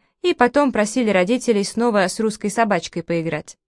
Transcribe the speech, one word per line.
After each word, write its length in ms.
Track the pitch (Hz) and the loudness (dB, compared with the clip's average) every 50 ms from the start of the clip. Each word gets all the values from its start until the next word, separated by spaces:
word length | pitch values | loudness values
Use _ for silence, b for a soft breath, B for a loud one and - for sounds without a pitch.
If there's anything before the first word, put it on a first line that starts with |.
| _ _ _ _ | _ _ _ _
и 140 | - 359 - | -2 -2 2
потом 360 | - 247 240 240 294 294 262 | 2 2 2 4 2 2 2
просили 380 | - 220 214 214 - 262 240 214 | 2 0 -2 0 0 0 0 2
родителей 540 | 196 185 180 185 247 247 - 240 220 202 202 | 2 2 2 2 0 0 0 0 0 0 0
снова 440 | - - 220 240 240 208 202 185 | -2 -2 -2 0 2 2 2 0
с 120 | 190 - - | 0 0 -2
русской 320 | 220 220 214 - - 208 | -2 -4 -4 -4 -6 -4
собачкой 500 | - 233 226 208 202 170 - - - 170 | -2 0 0 0 0 -2 -2 -6 -8 -10
поиграть. 560 | - - 170 170 160 165 160 151 - - - _ _ | -6 -4 -4 -2 -2 -4 -6 -6 -8 -12 -20 _ _